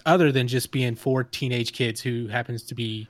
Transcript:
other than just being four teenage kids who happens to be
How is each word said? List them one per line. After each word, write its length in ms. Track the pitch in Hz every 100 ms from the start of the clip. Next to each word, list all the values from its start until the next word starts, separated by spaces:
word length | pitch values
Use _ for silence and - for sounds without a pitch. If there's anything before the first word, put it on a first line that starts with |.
| 160
other 240 | 180 156
than 160 | 135 123
just 240 | 127 -
being 240 | 139 123 117
four 280 | 139 131
teenage 480 | 127 - 131 123 117
kids 280 | - 120 110
who 240 | 127 120 113
happens 340 | 117 120 117
to 100 | -
be 340 | 117 113 110 110